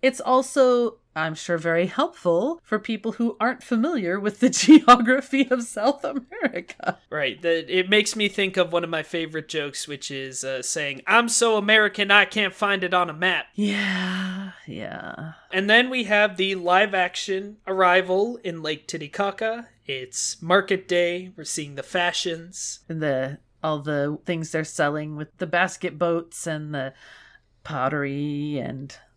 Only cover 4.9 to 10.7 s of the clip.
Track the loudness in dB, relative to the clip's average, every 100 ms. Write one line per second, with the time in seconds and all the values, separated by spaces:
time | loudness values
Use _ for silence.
4.9 | 8 8 2 2 0 2 0 -2 0 0
5.9 | 0 -4 -8 -10 -6 -4 -4 -12 -8 -6
6.9 | -6 _ -4 -4 -2 0 0 0 0 4
7.9 | 2 2 0 -2 0 -2 0 0 0 -2
8.9 | -6 -4 -6 -6 -8 -6 -6 -6 -8 -10
9.9 | -10 -10 -10 -10 -8 -6 -6 -4